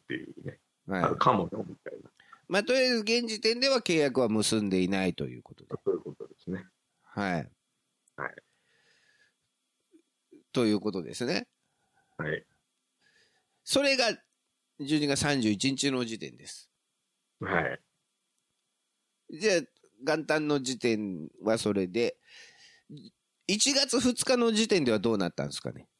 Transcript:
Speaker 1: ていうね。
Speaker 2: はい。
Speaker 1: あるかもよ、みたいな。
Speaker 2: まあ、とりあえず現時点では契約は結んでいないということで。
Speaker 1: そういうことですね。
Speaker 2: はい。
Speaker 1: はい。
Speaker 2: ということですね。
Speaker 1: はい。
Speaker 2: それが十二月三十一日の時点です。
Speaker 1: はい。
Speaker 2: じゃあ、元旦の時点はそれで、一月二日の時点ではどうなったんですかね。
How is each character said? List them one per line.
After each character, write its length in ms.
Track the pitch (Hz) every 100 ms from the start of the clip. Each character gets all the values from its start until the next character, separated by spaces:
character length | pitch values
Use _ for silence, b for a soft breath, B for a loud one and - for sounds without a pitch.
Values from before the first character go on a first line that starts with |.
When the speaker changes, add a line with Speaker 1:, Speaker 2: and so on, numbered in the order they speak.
| -
Speaker 1:
て 60 |
い 100 | 64
う 40 | - - -
ね。 140 | - _ _ -
Speaker 2:
は 120 | 95
い。 40 |
Speaker 1:
あ 40 | 85
る 60 | 87
か 180 | -
も 160 | 113 87
よ、 140 | - -
み 80 | -
た 120 | -
い 40 | -
な。 60 | - _ b b -
Speaker 2:
ま 120 | 185
あ、 40 |
と 100 | 214
り 60 | 262
あ 20 |
え 60 | 254
ず 80 | 240
現 280 | 208 233 233
時 140 | 214
点 180 | 220 233
で 100 | 269
は 100 | 262
契 180 | 226 160
約 240 | 143 127
は 80 | 120
結 320 | 107 104 113
ん 80 | 104
で 120 | 92
い 80 | 92
な 160 | 98 92
い 80 |
と 120 | 82 67
い 120 | 62
う 60 |
こ 120 | - -
と 100 | -
で。 60 | -
Speaker 1:
そ 80 | -
う 40 | 90
い 20 |
う 40 |
こ 120 | - 73
と 100 | -
で 80 | -
す 60 | -
ね。 160 | 92 - _ _ _
Speaker 2:
は 340 | _ - 101 85
い。 120 | 65 _ _ _ _ _ _ -
Speaker 1:
は 120 | 67
い。 80 | - - b b b b b b b b b _ _ _ _ _ _ _ _ _ - _
Speaker 2:
と 140 | - 113
い 80 |
う 60 | 104
こ 120 | 104
と 120 | 95
で 100 | 73
す 120 | 62 120
ね。 220 | 190 247 _ _ _ _ _ _ -
Speaker 1:
は 140 | 78
い。 120 | 76 - _ _ _ _ _ b b b b _ _
Speaker 2:
そ 180 | - 269
れ 140 | 277 262
が 100 | 233 190 _ _ _ _ _ -
十 180 | 139 156
二 100 | 147
月 120 | 135
三 220 | 147 143
十 80 | 110
一 220 | 104 135
日 200 | 135 139
の 140 | 131 120
時 120 | 110
点 200 | 78 -
で 100 | -
す。 240 | - - _ _ _ _ _ _ _
Speaker 1:
は 220 | 101 87
い。 180 | 82 67 _ _ _ _ _ _ _ _ _ _ _ _ _ _ -
Speaker 2:
じ 180 | 156 214
ゃ 80 | 180
あ、 40 | 135 _ _ _
元 220 | 135 156 147
旦 220 | 156 151
の 140 | 147
時 180 | 127 123
点 500 | 120 110 104 87 78 -
は 140 | 101 110
そ 160 | 107
れ 140 | 101 92
で、 300 | 98 120 - B B B B B B _ 147 - _ _ _ -
一 260 | 208 262
月 260 | 277 285 233
二 260 | 247 240 -
日 120 | 247
の 140 | 233
時 160 | 214 226
点 160 | 190
で 80 | 131
は 80 | 107
ど 140 | 113
う 40 | 107
な 120 | 87
っ 40 |
た 100 | -
ん 40 | 71
で 60 |
す 80 | -
か 100 | 64
ね。 160 | - - _